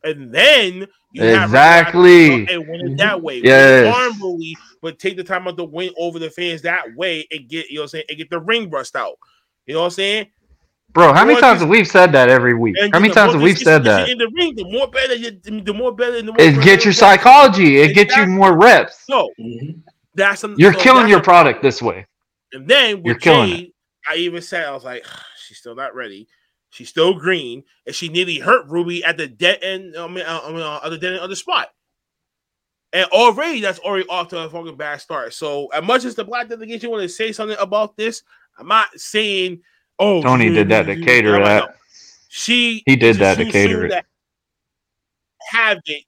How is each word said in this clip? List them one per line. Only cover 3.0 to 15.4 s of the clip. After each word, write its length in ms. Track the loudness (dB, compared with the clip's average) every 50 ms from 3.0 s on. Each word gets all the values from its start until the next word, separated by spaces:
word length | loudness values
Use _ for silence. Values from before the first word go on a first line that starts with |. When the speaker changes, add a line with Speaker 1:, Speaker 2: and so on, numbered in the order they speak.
| -2 -2 -2 -4
Speaker 1:
way. 200 | -8 -10 -10 0 2
Speaker 2:
Yes. 400 | 4 6 8 8 8 6 6 4
Speaker 1:
Win 100 | 4 2
honorably, 600 | 0 -2 -4 -4 -6 -8 -8 -8 -8 -12 -14 -16 -18 _ _ _ _
but 160 | -14 -14 -14
take 200 | _ -10 -10 -10
the 60 | -10 -10
time 200 | -8 -8 -8 -8 -10
out 80 | -12
to 80 | -12 -14
win 260 | -12 -12 -12 -12 -12 -10
over 200 | -10 -10 -10 -10
the 120 | -10 -14 -14
fans 320 | _ -8 -8 -8 -8 -8
that 240 | -8 -6 -6 -6 -8 -12 -12
way 320 | -10 -8 -8 -8 -10 -10 _ -16
and 160 | -16 -16 _
get, 200 | -14 -14 -14 -12
you 60 | -14
know 60 | -14
what 20 | -14
I'm 60 | -14
saying, 140 | -14 -16 -14
and 100 | -14 -16
get 120 | -16 -14 _
the 100 | -12 -10
ring 300 | -6 -6 -6 -6 -6 -8
rust 260 | -10 -12 -12 -10 _
out. 200 | -10 -10 -10 -12 _ _ _ _ _ _ _ _ _ _
You 80 | -10 -8
know 80 | -6
what 40 | -6
I'm 40 | -6
saying? 360 | -6 -6 -6 -6 -6 -6 -8 _ _ _ _ _ _ _ _ _ _ _ _ _ _
Speaker 2:
Bro, 180 | 4 4 6 6
how 120 | 6 4
many 120 | 4 4
Speaker 1:
Or 40 | 6
Speaker 2:
times 140 | 6 4 4
Speaker 1:
just 60 | 4 2
Speaker 2:
have 60 | 2
we 140 | 2 2 2
said 300 | 2 4 4 4 6 6
that 160 | 4 4 4
every 240 | 4 2 2 0 -2
week? 240 | 0 -2 -4 -2 -4
Speaker 1:
And 140 | -4 0 0
Speaker 2:
How 80 | 2
many 80 | 0 2
Speaker 1:
the 60 | 4
Speaker 2:
times 180 | 4 4 4 2
Speaker 1:
more 80 | 2
Speaker 2:
have 20 | 2
we 60 | 0
Speaker 1:
consistent 360 | 0 2 2 4 4 4 4
Speaker 2:
said 220 | 2 0 0 0
that? 20 | -4
Speaker 1:
in 80 | -4
the 120 | -6 -6 -6 -4
ring, 220 | -6 -6 -6 -6
the 80 | -10 -12
more 240 | -8 -6 -6 -6
better 260 | -6 -6 -6 -4 -4 -6
you, 180 | -8 -8 -14 -16 _